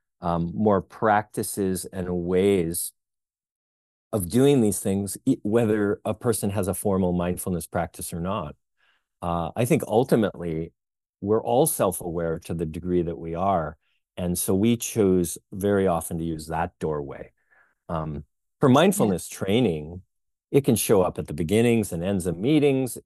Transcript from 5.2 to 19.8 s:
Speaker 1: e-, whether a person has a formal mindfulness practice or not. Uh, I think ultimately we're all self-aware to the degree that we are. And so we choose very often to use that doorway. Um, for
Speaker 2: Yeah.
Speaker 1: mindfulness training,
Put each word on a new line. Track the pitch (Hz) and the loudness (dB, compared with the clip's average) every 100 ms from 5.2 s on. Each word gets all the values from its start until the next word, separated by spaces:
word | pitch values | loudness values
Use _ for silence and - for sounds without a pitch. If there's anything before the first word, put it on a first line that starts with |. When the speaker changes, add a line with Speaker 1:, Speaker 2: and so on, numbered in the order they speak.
| - | -2
Speaker 1:
e-, | 131 | -2
whether | 107 113 113 107 101 104 | 0 2 2 2 0 -2
a | 107 | -4
person | 107 123 107 104 | -4 -2 -2 -2
has | 101 95 | -2 -2
a | |
formal | 95 107 95 90 | -2 0 0 2
mindfulness | 87 87 90 - 87 - | 0 -2 -4 -4 -6 -4
practice | 87 82 - 85 | -6 -6 -8 -10
or | 85 | -8
not. | 87 104 73 - _ _ _ _ _ _ | -6 -6 -8 -14 _ _ _ _ _ _
Uh, | 87 85 82 - | -4 -4 -4 -2
I | 117 | 0
think | 170 - 107 | 0 2 2
ultimately | 127 127 98 - 85 80 82 - _ _ _ _ | 4 2 2 -2 -6 -6 -8 -12 _ _ _ _
we're | 101 110 | -2 0
all | - 120 156 | 2 2 2
self-aware | - 104 - 90 85 82 80 - | 2 0 -2 -6 -4 -4 -4 -6
to | |
the | 85 80 | -6 -6
degree | 85 90 90 | -6 -2 0
that | 80 - | 0 -6
we | 82 | -8
are. | 82 98 92 78 80 _ _ _ - | -4 0 0 -2 -10 _ _ _ -6
And | 90 87 | -4 -2
so | - | 0
we | 95 113 117 | 2 2 2
choose | - 117 98 92 85 - _ | -2 2 4 4 2 -4 _
very | 98 101 101 95 | -4 0 2 2
often | 82 - 85 | 0 -4 -6
to | |
use | 82 78 78 | -6 -6 -6
that | 80 87 - | -6 -6 -6
doorway. | 80 76 69 67 - _ _ _ _ _ - | -6 -4 -8 -12 -18 _ _ _ _ _ -8
Um, | 82 78 73 - _ _ _ | -6 -6 -8 -12 _ _ _
for | 139 | 6
Speaker 2:
Yeah. | 131 | 6
Speaker 1:
mindfulness | 185 180 110 87 - | 6 4 2 0 -4
training, | - 95 110 117 78 | -8 0 2 2 0